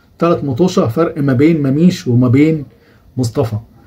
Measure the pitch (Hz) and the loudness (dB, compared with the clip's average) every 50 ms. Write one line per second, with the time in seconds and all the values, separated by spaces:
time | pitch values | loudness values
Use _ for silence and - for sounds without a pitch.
0 | _ _ _ - 170 170 165 - 147 139 120 123 180 180 - 202 160 117 - 160 | _ _ _ -2 0 0 0 0 -2 -4 -2 0 0 0 0 0 -2 0 0 -2
1 | 170 - - 156 139 139 131 123 147 160 170 151 139 135 131 151 170 180 180 - | -2 -2 -2 -2 -2 0 2 2 2 2 2 2 0 0 0 2 2 2 2 0
2 | - 131 120 123 127 123 117 139 151 160 160 151 139 - - _ _ _ _ _ | -2 0 0 2 2 4 4 4 2 2 0 -2 -6 -12 -20 _ _ _ _ _
3 | _ _ - 131 123 117 - 143 143 - 110 110 - - - - - | _ _ -6 -6 -6 -4 -2 -4 -4 -4 -6 -8 -10 -14 -20 -20 -20